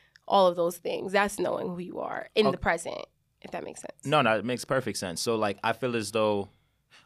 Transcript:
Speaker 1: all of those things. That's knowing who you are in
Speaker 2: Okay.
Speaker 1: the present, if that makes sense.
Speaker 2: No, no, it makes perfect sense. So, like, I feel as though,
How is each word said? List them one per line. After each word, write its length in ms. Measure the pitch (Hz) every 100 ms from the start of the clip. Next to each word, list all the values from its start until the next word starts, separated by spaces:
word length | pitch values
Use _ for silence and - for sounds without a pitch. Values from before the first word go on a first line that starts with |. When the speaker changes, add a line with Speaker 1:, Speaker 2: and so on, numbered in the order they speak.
| _ _ -
Speaker 1:
all 200 | 196 185
of 80 | 175
those 220 | 170 180
things. 340 | - 170 190
That's 260 | 196 202 -
knowing 300 | 180 - 180
who 100 | 175
you 220 | 180 -
are 280 | - - -
in 120 | - 214
Speaker 2:
Okay. 60 |
Speaker 1:
the 60 | -
present, 460 | 202 170 - - - _ _ _
if 80 | -
that 120 | 175
makes 180 | - -
sense. 220 | - -
Speaker 2:
No, 180 | 135 151
no, 140 | 120 110
it 60 | 113
makes 180 | 123
perfect 320 | - 131 113 98
sense. 220 | 95 82
So, 160 | - 113
like, 220 | 107 101
I 100 | 113
feel 200 | 113 127
as 160 | 117 98
though, 380 | 110 107 101 95 _ _ _ _ -